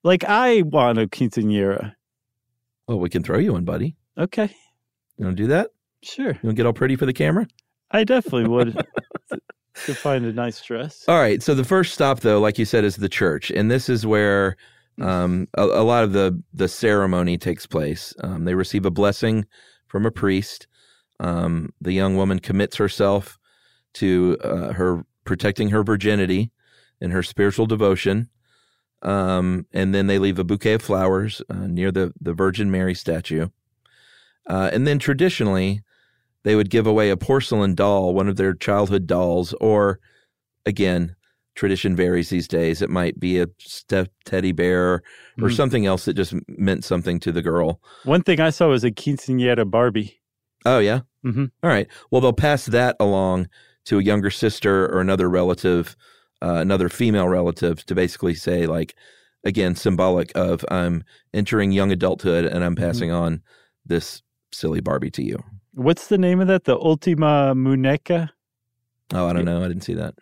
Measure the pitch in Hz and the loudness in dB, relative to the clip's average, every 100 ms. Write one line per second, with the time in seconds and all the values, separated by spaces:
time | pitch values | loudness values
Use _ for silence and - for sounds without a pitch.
0 | 170 185 190 214 254 226 160 147 123 113 | 2 2 2 2 4 2 2 2 2 2
1 | 107 - 120 120 107 104 98 98 107 _ | -2 -2 -2 0 0 0 0 -2 -6 _
2 | _ _ _ _ _ _ _ _ - 110 | _ _ _ _ _ _ _ _ -6 -4
3 | 90 90 85 113 202 92 85 82 139 - | -2 -4 -2 0 0 -2 -4 -4 -6 -8
4 | _ - 180 - 208 - _ _ _ _ | _ -6 -6 -2 -4 -6 _ _ _ _
5 | _ - 92 92 113 160 220 _ _ _ | _ -8 -6 -2 0 0 0 _ _ _
6 | - - 262 131 113 110 120 110 131 131 | -16 -6 -6 -4 -4 0 0 0 -2 0
7 | 135 131 151 175 233 _ _ _ _ 214 | -2 0 0 0 -4 _ _ _ _ 0
8 | 214 254 175 131 113 120 120 - - - | 2 0 0 -2 2 2 0 -2 -6 -8
9 | - - _ - _ - _ - - 131 | -10 -18 _ -12 _ -20 _ -14 -10 -6
10 | 147 135 117 113 120 - - 117 147 - | -2 -2 -2 -4 -6 -8 -10 -10 -10 -6
11 | - 170 120 104 - 135 123 190 170 - | 2 4 4 2 0 0 2 2 0 0
12 | 139 123 117 104 107 104 110 117 104 95 | 0 2 2 4 2 0 0 2 0 0
13 | 98 - 92 73 - - 107 127 - 120 | -4 0 0 0 -4 0 0 0 0 -2
14 | 110 107 104 101 95 92 _ _ _ - | 2 2 4 2 0 -2 _ _ _ -8
15 | 92 90 90 90 - - 98 - 110 120 | -4 0 0 -2 -4 0 2 4 2 2
16 | 110 98 95 87 - - 92 - 113 104 | 2 2 0 -2 -8 -4 -4 0 2 2
17 | 98 90 87 85 92 82 - - 73 78 | 2 0 0 -2 -4 -8 -4 -4 -4 -6
18 | - - 90 87 85 92 92 101 95 87 | -12 -12 -8 -6 -2 -2 -2 -2 -2 2
19 | 101 101 117 110 101 _ _ _ _ 98 | 0 2 0 0 -4 _ _ _ _ -4
20 | 107 - 101 95 104 - - _ _ _ | -4 0 0 0 -2 -14 -20 _ _ _
21 | _ _ 90 85 85 85 78 _ 90 95 | _ _ -4 -2 -2 -2 -6 _ -4 0
22 | 98 95 95 92 - 98 104 - 101 - | 0 0 0 -2 -2 -2 -2 0 -2 0
23 | 101 101 - - _ _ _ _ _ - | 0 0 -4 -20 _ _ _ _ _ -4
24 | 98 90 90 82 - 90 82 87 90 87 | 0 2 2 0 -2 -4 -4 -2 -2 -2
25 | - _ - 92 104 98 107 107 104 104 | -8 _ -6 -2 -2 -2 0 0 0 0
26 | 104 104 92 92 117 _ _ _ _ _ | 0 0 0 0 -2 _ _ _ _ _
27 | 90 90 87 - 101 98 110 107 104 92 | -4 -4 -4 0 0 2 -2 2 2 2
28 | 95 101 117 _ _ _ _ _ _ _ | 0 0 -4 _ _ _ _ _ _ _
29 | - 98 92 92 90 90 - 95 95 98 | -4 -2 0 0 0 -2 -4 -2 0 2
30 | 98 98 98 90 92 101 113 110 - 95 | 2 2 2 0 -2 0 0 0 0 0
31 | 92 95 107 - - 95 95 87 95 95 | 2 0 -2 -8 -10 -8 -6 -2 -2 0
32 | 90 - 85 85 95 95 101 92 92 87 | -2 -4 -8 0 0 0 -2 0 -2 -4
33 | - 82 - 78 85 _ _ _ _ _ | -4 -6 -4 -4 -4 _ _ _ _ _
34 | _ _ _ _ - 95 95 113 139 143 | _ _ _ _ -6 -2 0 0 0 0
35 | 143 139 180 - 107 95 95 101 - _ | 0 0 0 0 0 0 0 -4 -8 _
36 | _ _ _ _ 101 107 101 113 110 107 | _ _ _ _ 2 2 4 2 4 4
37 | 104 95 - 135 - 110 98 87 101 98 | 2 0 2 0 2 0 0 2 2 2
38 | 92 92 98 95 95 87 - 101 101 98 | 2 0 0 0 -2 0 0 0 2 0
39 | 85 87 90 87 87 - 110 104 101 92 | 0 0 2 0 -2 -2 2 4 2 -2
40 | _ _ _ _ _ _ - 98 95 90 | _ _ _ _ _ _ -6 0 0 0
41 | 85 90 _ _ _ - 101 95 101 90 | -2 -8 _ _ _ -4 -2 0 0 2
42 | 90 90 87 92 82 82 82 82 101 92 | 2 2 0 -4 -2 0 0 0 -2 -2
43 | 87 - 90 90 87 _ - - _ 98 | -2 -2 -2 0 -2 _ -18 -18 _ -2
44 | 92 _ - 95 92 82 87 90 90 87 | -2 _ -6 -2 -2 0 2 2 2 0
45 | - - - - 113 120 139 123 98 92 | -4 -20 -18 -2 -2 0 0 2 0 0
46 | - 95 90 87 - - 98 - - 90 | -2 -2 -2 -4 -10 -2 0 0 -2 -4
47 | 90 87 - 85 82 85 80 85 _ - | -2 -4 -2 -2 0 0 0 -4 _ -10
48 | 127 170 180 165 160 - 165 127 120 107 | 0 2 2 2 2 2 2 4 0 -2
49 | - 139 - 127 123 117 104 113 123 107 | -6 -4 -2 0 0 0 0 2 2 0
50 | 104 _ _ _ _ _ 120 127 101 123 | -6 _ _ _ _ _ 2 4 4 0
51 | - _ 131 113 135 _ 170 113 - - | -4 _ -4 -4 -4 _ 0 0 -2 -12
52 | _ 127 127 113 151 143 - 117 123 - | _ 2 2 2 0 0 0 2 2 0
53 | 104 95 95 92 90 _ _ _ - 101 | 0 2 0 0 -4 _ _ _ -2 2
54 | 98 104 98 - 110 - 104 98 92 92 | 4 2 0 0 -2 0 2 2 2 0
55 | 92 95 90 90 90 87 92 87 82 - | 0 2 2 2 2 0 2 0 -2 -10
56 | _ _ _ _ 85 85 90 98 87 - | _ _ _ _ -4 0 0 2 0 0
57 | 120 104 90 92 87 87 87 80 - 92 | 0 2 2 2 0 0 -2 -4 -4 -2
58 | 90 - 92 80 - 87 82 82 80 - | -2 -2 -4 -2 -2 -2 0 -2 -6 -10
59 | _ _ _ _ - 101 92 87 107 87 | _ _ _ _ -4 0 0 0 -2 2
60 | 92 90 85 - 90 87 - 92 87 85 | 2 2 -2 -2 -2 -2 -4 -2 -2 -4
61 | - _ _ 104 101 110 98 98 98 90 | -6 _ _ -4 0 0 2 2 2 2
62 | 92 90 95 85 85 87 87 87 87 82 | 0 0 0 2 0 0 -2 0 -2 -2
63 | 82 85 85 82 _ _ _ _ - 85 | -2 -2 -2 -4 _ _ _ _ -4 -4
64 | - - _ _ _ - 80 80 - 65 | -4 -18 _ _ _ -8 -4 -4 -2 -4
65 | 67 - 50 - - - _ - 131 170 | -4 -6 -6 -8 -12 -20 _ -2 0 0
66 | - 202 180 180 190 190 - 127 160 156 | 0 2 2 2 2 2 2 2 2 2
67 | - 156 151 147 139 131 131 135 135 147 | 0 2 4 4 4 2 2 2 2 0
68 | - 170 160 _ _ _ _ _ _ _ | -2 -2 -2 _ _ _ _ _ _ _
69 | _ 90 87 87 87 87 90 87 - 85 | _ -2 0 0 0 -2 -2 -6 -6 -6
70 | 80 - | -8 -12